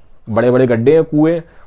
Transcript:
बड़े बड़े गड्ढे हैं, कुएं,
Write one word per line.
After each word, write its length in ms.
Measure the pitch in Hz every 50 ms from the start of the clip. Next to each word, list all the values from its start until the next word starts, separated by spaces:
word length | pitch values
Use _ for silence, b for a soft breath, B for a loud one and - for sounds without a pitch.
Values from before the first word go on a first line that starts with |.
| - - - - - -
बड़े 200 | 107 110 117 127
बड़े 160 | 123 127 131
गड्ढे 260 | 120 120 113 117 131
हैं, 120 | 156 160 160
कुएं, 380 | 156 - 151 156 160 170 165 160 b b b b